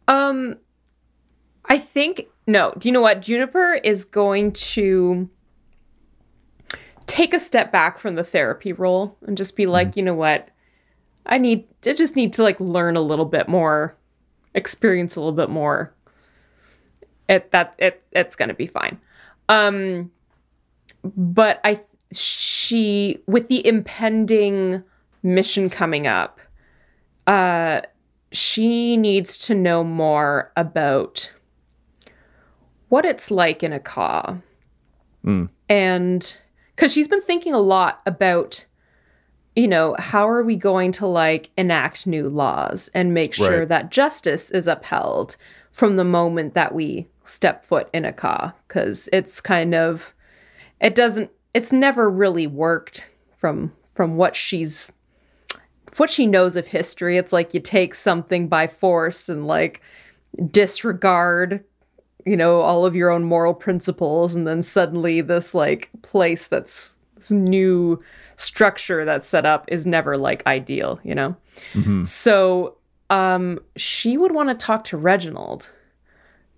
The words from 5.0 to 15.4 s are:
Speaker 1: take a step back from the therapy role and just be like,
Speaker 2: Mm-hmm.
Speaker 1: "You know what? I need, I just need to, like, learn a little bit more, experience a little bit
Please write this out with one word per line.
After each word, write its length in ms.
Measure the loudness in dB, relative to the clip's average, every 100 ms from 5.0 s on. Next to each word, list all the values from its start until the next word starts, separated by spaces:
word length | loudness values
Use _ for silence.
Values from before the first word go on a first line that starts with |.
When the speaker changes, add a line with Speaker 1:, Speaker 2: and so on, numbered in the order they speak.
| 2 0 -4 _ _ _ _ _ _ _ _ _ _ _ _ _ -16 -16 -18 _ -4
Speaker 1:
take 260 | 0 0
a 80 | 0
step 320 | 0 0 2
back 260 | 2 2 -2
from 180 | -8 -6
the 80 |
therapy 480 | -2 0 0 -4 -8
role 420 | -4 0 0 -2 -10 -8
and 100 | -6
just 200 | -6 -2
be 80 | 0
like, 220 | 2 0
Speaker 2:
Mm-hmm. 80 | -2
Speaker 1:
"You 40 |
know 100 | -2
what? 340 | 0 0 0 -4 _ _ _ _ _ _ _
I 140 | -2 0
need, 260 | 2 0 -4 _ -4
I 80 |
just 200 | 0 0
need 200 | 0 -2
to, 80 | 2
like, 180 | 0 0
learn 340 | -2 0 0 0
a 40 |
little 220 | 0 -2
bit 240 | -2 -2 0
more, 480 | 0 2 0 -2 -8 _ _ _ _ _
experience 600 | -6 -4 0 2 2 -2 -4
a 40 |
little 120 | -4
bit 160 | -2